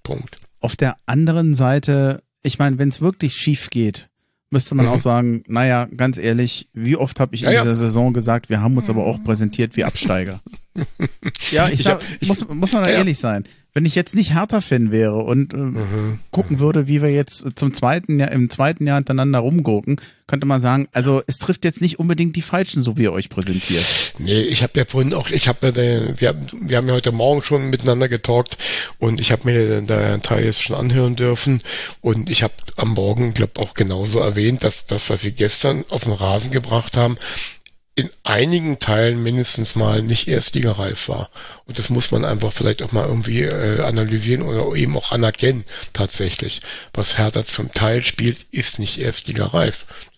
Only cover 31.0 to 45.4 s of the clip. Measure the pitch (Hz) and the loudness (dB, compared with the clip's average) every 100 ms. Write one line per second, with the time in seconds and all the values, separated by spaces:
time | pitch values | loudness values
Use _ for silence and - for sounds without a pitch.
31 | 123 120 123 120 143 127 - - - - | 2 2 0 2 2 0 0 -10 -10 -4
32 | 120 113 - - 110 - - - 113 104 | 0 0 0 0 0 -2 -8 -2 0 2
33 | 98 113 120 107 107 - 95 - 98 95 | 0 2 0 0 0 -2 -6 -2 0 0
34 | 107 110 104 101 110 127 107 - - 104 | 0 0 0 2 0 2 0 -2 -4 -4
35 | - 104 101 - 107 - 139 147 - - | -2 -2 -2 0 0 2 0 0 -4 -4
36 | 117 98 95 101 123 131 117 117 - 123 | -2 -2 0 0 0 -2 0 -2 0 0
37 | 120 120 - - - - - - _ - | 0 0 -6 -8 -8 -12 -20 -20 _ -6
38 | 143 - - 107 147 175 160 139 - 107 | -6 -6 -2 2 2 2 0 -2 0 2
39 | 117 120 117 123 120 - 110 113 107 107 | 2 2 0 0 0 -2 -2 0 2 2
40 | 113 117 - 113 - 110 110 101 98 - | 2 0 0 0 0 0 0 0 -4 -6
41 | - - 98 - - - - 117 104 120 | -6 -6 -8 -12 -20 -20 -12 -6 -2 0
42 | - 113 - 107 107 - 107 107 104 107 | 0 0 0 0 -2 0 -2 -2 -2 0
43 | 101 113 110 113 - 101 110 107 - 110 | 0 0 0 0 0 0 0 0 0 0
44 | 110 110 110 127 - 113 - 147 123 - | 0 0 0 0 0 -2 0 0 0 0
45 | - 120 113 - | -2 0 0 2